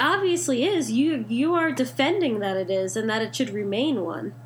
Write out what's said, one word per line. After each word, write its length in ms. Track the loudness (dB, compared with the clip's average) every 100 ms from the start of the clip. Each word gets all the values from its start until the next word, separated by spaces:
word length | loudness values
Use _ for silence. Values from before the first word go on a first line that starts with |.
obviously 640 | 2 2 2 0 0 2 2
is. 260 | 2 2
You, 340 | 2 2 0 -2
you 260 | 0 2 2
are 160 | 2
defending 680 | 0 -2 0 2 2 2 0
that 160 | -2 -2
it 120 | 0
is 260 | 0 0 -2
and 120 | -2
that 140 | -2
it 140 | -2 -2
should 140 | -2
remain 500 | -2 -2 0 0 0
one. 320 | -2 -6 -8 -10